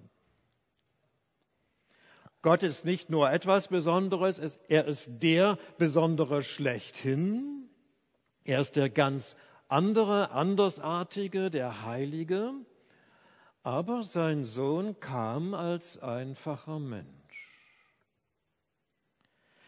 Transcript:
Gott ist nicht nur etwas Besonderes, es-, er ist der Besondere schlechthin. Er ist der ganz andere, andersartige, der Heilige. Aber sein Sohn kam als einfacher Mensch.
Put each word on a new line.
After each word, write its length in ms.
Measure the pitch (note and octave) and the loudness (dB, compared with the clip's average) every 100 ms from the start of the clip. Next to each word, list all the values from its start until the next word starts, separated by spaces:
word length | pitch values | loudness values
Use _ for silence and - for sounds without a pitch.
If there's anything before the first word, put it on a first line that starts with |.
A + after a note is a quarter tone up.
| - _ _ _ _ _ _ _ _ _ _ _ _ _ _ _ _ _ _ _ _ - - _ | -20 _ _ _ _ _ _ _ _ _ _ _ _ _ _ _ _ _ _ _ _ -20 -20 _
Gott 220 | D#3+ E3+ | 4 4
ist 200 | F3+ C3+ | 2 -2
nicht 260 | D#3+ F3+ - | -2 -2 0
nur 220 | D#3+ C#3 | 2 4
etwas 380 | E3 F3+ G3 F#3+ | 2 2 2 2
Besonderes, 680 | F3+ E3 F3 F#3+ F3+ F#3+ F#3 | 0 2 2 2 2 0 0
es-, 200 | D3+ - - | -6 -8 2
er 160 | D3+ | 4
ist 400 | C#3+ C#3+ - A#2 | 4 -2 -6 0
der 340 | D#3 E3 G3+ F#3+ - - | 4 6 6 2 -4 0
Besondere 680 | E3 D3 E3 D#3+ C#3+ C#3+ | 2 4 4 2 2 0
schlechthin. 1300 | C3+ - C#3 A#2 - - C3 C#3 F#3 A3+ C#4+ C#4+ B3+ _ _ _ _ _ _ _ | -2 -2 -2 -2 -6 -6 -2 0 0 -2 -6 -10 -14 _ _ _ _ _ _ _
Er 160 | - C3+ | -2 0
ist 160 | C#3 D3 | 0 2
der 140 | C#3 | 2
ganz 480 | D3+ C#3 C#3 - - - - - | 4 2 0 -8 -14 -20 -18 -2
andere, 600 | C#3 F#3+ A3 G#3 G3+ G3 | 2 4 4 4 2 0
andersartige, 1160 | B2 F3 G3 G3 - D3+ F3 F3+ G3+ G3 F#3+ F#3+ | 0 0 4 2 2 -4 -4 -4 -6 -4 -2 -2
der 360 | D#3 B2 A2 A2+ | -2 -4 -6 -6
Heilige. 680 | A#2+ C#3 D#3+ E3 F#3 A#3 C#4 B3 _ _ _ _ _ _ _ _ _ | -4 -4 -4 -2 -2 -2 -8 -14 _ _ _ _ _ _ _ _ _
Aber 400 | B2 C3 F3+ A#3+ | -6 -4 -2 -4
sein 400 | G#3 F3 D#3+ D3+ | -4 -2 0 0
Sohn 560 | A#2+ A#2 C#3 D#3+ G#3 G3+ | -2 -2 -2 0 -2 -8
kam 540 | - B2+ A2+ B2+ F3 | -6 -4 -2 -2 -4
als 440 | G3 E3+ F3 - - | -4 -4 -4 -6 -12
einfacher 760 | C3 A#2+ C3 C3+ D#3 C#3+ - D#3 | -8 -6 -8 -10 -8 -8 -8 -8
Mensch. 440 | C#3 G#2+ C#2 - _ - - - _ _ _ _ _ _ _ _ _ _ _ _ _ _ _ _ _ _ _ _ | -8 -10 -12 -20 _ -20 -20 -20 _ _ _ _ _ _ _ _ _ _ _ _ _ _ _ _ _ _ _ _